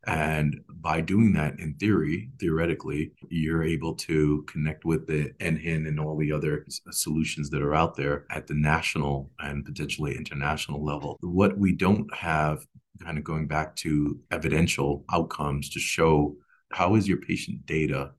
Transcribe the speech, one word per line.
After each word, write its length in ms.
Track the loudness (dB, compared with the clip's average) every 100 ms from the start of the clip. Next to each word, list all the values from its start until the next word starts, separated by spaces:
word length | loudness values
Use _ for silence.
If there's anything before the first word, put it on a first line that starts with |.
| -2
And 560 | 0 2 2 2 0 -12
by 320 | -8 -2 -2
doing 320 | 2 4 6
that, 260 | 6 0 -4
in 140 | -10
theory, 560 | -2 2 2 2 -2 -6 -6
theoretically, 720 | -2 0 0 -2 -4 -4 -6 _ -6
you're 340 | -2 0 0
able 300 | 0 0 -4 -6
to 500 | -2 2 4 2 -2
connect 380 | -4 -4 -2 -2
with 200 | -2 0
the 280 | -2 -2 -4
N 160 | -2 -2
H 100 | 0
I 20 |
N 140 | -2 -2
and 120 | -2
all 160 | -2 -2
the 160 | -2
other 320 | 0 -2 -4 -6
s-, 140 | -14 -8
solutions 580 | -6 -2 0 -2 -4 -4
that 120 | -2
are 140 | 0 2
out 220 | 2 0
there 280 | -2 -4 -4
at 180 | -10 -4
the 60 |
national 760 | 0 2 2 0 -2 -2 -2 -6 -12
and 260 | -8 -8 -8
potentially 500 | -8 -6 -4 -4 -4
international 680 | -8 -4 -2 -2 -4 -4 -4
level. 320 | -4 -6 -8
What 380 | 0 4 4 4
we 160 | 2
don't 340 | 4 4 4 0 -6
have, 480 | -2 2 2 0 -8 -20 _ -16
kind 140 | -8 -6
of 80 | -4
going 220 | -4 -2
back 260 | -2 -2 -6
to 400 | 0 2 0 -4 _
evidential 720 | -4 0 2 2 2 0 -2 0
outcomes 580 | 0 0 -2 -2 -2 -4
to 80 | -6
show 580 | -4 4 6 6 4 -2 _ _ _
how 240 | 0 4 6
is 100 | 4
your 120 | 0
patient 480 | 0 -4 -4 -10 -2
data 460 | 0 0 -2 -6